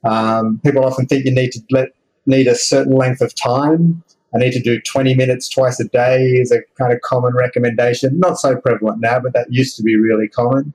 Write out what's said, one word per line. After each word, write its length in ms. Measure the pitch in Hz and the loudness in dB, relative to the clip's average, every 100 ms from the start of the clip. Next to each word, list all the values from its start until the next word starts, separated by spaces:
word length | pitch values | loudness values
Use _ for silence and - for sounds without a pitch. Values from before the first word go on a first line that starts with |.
Um, 560 | - 110 110 113 110 110 | 0 0 0 0 -2 0
people 200 | 143 135 | 0 2
often 220 | 131 131 131 | 0 0 -2
think 200 | 139 131 | 0 0
you 80 | |
need 180 | 127 127 | 0 -2
to 80 | 123 - | -6 -2
let, 200 | 131 131 _ _ _ - | -2 -2 _ _ _ 0
need 220 | 135 127 | 2 4
a 80 | 120 | 2
certain 380 | - 139 135 131 | 2 0 2 2
length 260 | 127 127 | 0 0
of 120 | 120 - | -4 -4
time. 680 | 131 123 147 160 170 165 - _ _ | -4 -2 0 2 2 0 -8 _ _
"I 40 | 117 | -2
need 140 | 123 | 0
to 80 | 123 | 0
do 180 | 120 117 | -2 -2
twenty 320 | - 139 131 131 | -2 -2 2 2
minutes 320 | 127 123 - | 2 -2 -4
twice 300 | - 127 123 | -2 -2 -2
a 40 | 117 | -2
day" 340 | 123 123 131 131 127 | 0 2 2 2 2
is 100 | 120 | 2
a 100 | 120 - _ | 0 -2 _
kind 120 | 123 | -2
of 80 | 120 | -2
common 320 | - 127 123 | -2 -2 0
recommendation. 840 | 123 123 123 120 113 123 120 131 151 | 0 -2 0 -2 0 -2 0 -2 0
Not 200 | 180 165 | 0 0
so 160 | 139 131 | -2 0
prevalent 420 | 131 110 107 107 | 0 0 -2 -2
now, 180 | 117 127 | -2 -2
but 140 | 123 | -2
that 180 | 123 120 | -4 -2
used 240 | 123 131 - | -2 -2 -2
to 60 | |
be 120 | 110 110 | 0 2
really 300 | 110 110 107 | 2 2 -2
common. 440 | - 120 135 147 | -2 0 0 -4